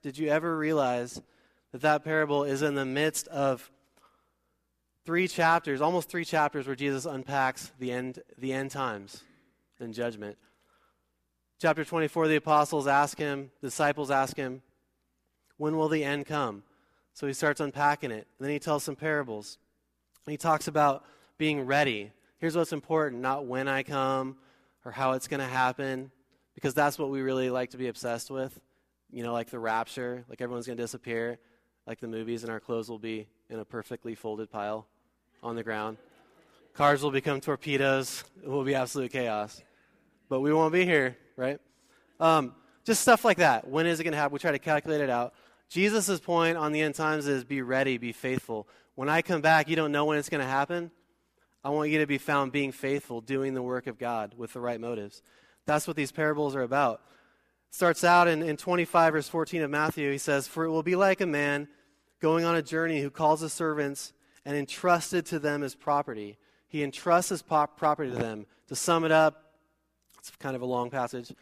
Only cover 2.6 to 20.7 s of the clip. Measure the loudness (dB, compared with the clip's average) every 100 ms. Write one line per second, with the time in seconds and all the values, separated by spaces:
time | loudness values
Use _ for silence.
2.6 | 0 0 -2 0 0 -2 -6 -2 0 -2
3.6 | -6 _ _ _ _ _ _ _ _ _
4.6 | _ _ _ _ -2 0 0 2 4 4
5.6 | 0 0 0 0 -2 -6 -2 0 0 -2
6.6 | -6 -4 -2 -2 -4 -8 -4 0 0 -2
7.6 | -12 -10 -6 -4 -6 -10 -18 -10 -6 -4
8.6 | -6 -6 -6 -6 -12 -20 -20 _ _ _
9.6 | _ -14 -10 -6 -6 -6 -12 -14 _ _
10.6 | _ _ _ _ _ _ _ _ _ -2
11.6 | 0 0 -2 -2 -2 0 2 2 4 4
12.6 | 4 0 2 4 2 -2 -6 -6 -10 _
13.6 | -8 0 0 0 0 0 0 -4 -8 -10
14.6 | -16 _ _ _ _ _ _ _ _ -6
15.6 | -2 2 2 2 0 -2 -2 -2 -2 -6
16.6 | -16 _ _ _ _ -8 -6 0 0 0
17.6 | -2 2 2 2 -2 -8 -12 -8 -6 -4
18.6 | -2 -2 -2 -6 -2 -2 -4 -8 -12 -18
19.6 | _ _ _ _ _ _ -12 -4 0 0
20.6 | 0